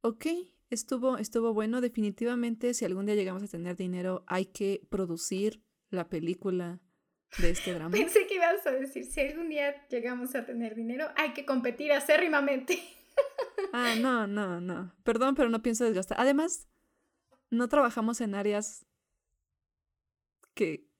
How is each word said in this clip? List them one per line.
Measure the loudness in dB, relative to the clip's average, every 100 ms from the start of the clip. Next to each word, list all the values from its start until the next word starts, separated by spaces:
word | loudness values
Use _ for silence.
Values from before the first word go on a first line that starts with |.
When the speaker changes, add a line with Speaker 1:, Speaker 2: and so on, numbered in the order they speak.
Speaker 1:
Ok, | -2 -2 -2 -2 -6 _ _
estuvo, | -6 -2 0 2 0
estuvo | -2 0 2
bueno. | 0 0 0
Definitivamente, | -2 0 -2 -2 -2 0 -2 -2 -2
si | 0
algún | -2 -2 0
día |
llegamos | 2 0 -4
a | -8
tener | -8 -6 -4
dinero, | -4 -2 -2 -4 -2
hay | -2 -2
que | -2 -2 -2 -4
producir | -4 -2 -4 -4 0 0 -2 _ _ _
la | -6 -4
película | -4 -4 -2 -2 -2 -4 -10 _ _ _ _ _ 2
de | 4
este | 4 -2
Speaker 2:
<laughs> |
Speaker 1:
drama. | -4 0 2
Speaker 2:
Pensé | 4 4 4
que |
ibas | 2 2 4 0
a |
decir, | -2 -4 -8 -8
si | -2
algún | -2 -2 -4
día | -2 -2 -4 -6
llegamos | -4 -4 -6 -6
a | -6
tener | -6 -6 -6
dinero, | -6 -6 -4 -2 0
hay | -2
que | -4 -2
competir | 0 0 -4 2
acérrimamente. | 2 4 4 6 2 2 0 0 -4
<laughs> | -4 -20 _ -2 0 -4 -6 -4 -4
Speaker 1:
Ah, | 0 0 2
no, | 2 2 0
no, | -2 -2 -4
no. | -4 -6 -8 _
Perdón, | -2 2 2
pero | 4 2
no | 2
pienso | 0 2
desgastar. | 2 2 -2 2
Además, | 4 4 2 -4 -10 _ _ _ _ _ _ _ _
no | 0 4
trabajamos | 4 4 2 -2 0
en | -2
áreas | 0 0 0 -4 -12 _ _ _ _ _ _ _ _ _ _ _ _ _ _ _ _ _
que | -2 -2 -2 _